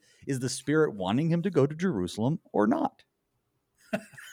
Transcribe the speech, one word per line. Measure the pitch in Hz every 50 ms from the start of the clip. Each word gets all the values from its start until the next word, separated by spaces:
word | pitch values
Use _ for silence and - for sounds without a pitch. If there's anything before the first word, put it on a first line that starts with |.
| _ _ _ _ -
is | - 139 127
the | 127 127
Spirit | - - - - 151 156 156 - -
wanting | 101 90 92 107 135 160 165
him | 165 170 165
to | 202
go | 170 151 131
to | 147 151
Jerusalem | 156 180 196 143 98 90 87 - 101 110 131 165 - - _ -
or | - 104 107
not? | - - - - - _ _ _ _ _ _ _ _ _ _ _ _ _ _ _ _ _ _ _ - 208 - - - - - -